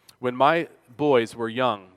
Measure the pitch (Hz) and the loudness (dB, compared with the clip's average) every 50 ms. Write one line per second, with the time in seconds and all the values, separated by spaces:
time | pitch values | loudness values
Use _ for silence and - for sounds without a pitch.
0 | _ _ _ _ 123 123 123 127 131 143 165 170 160 - - _ _ _ 120 - | _ _ _ _ -8 -6 0 2 2 2 2 2 -2 -6 -12 _ _ _ -8 -2
1 | 147 151 139 123 117 110 - 117 117 113 113 123 127 123 110 101 95 92 92 | 0 2 2 2 2 0 -4 -8 -10 -8 -4 -2 -2 -2 -2 -4 -8 -16 _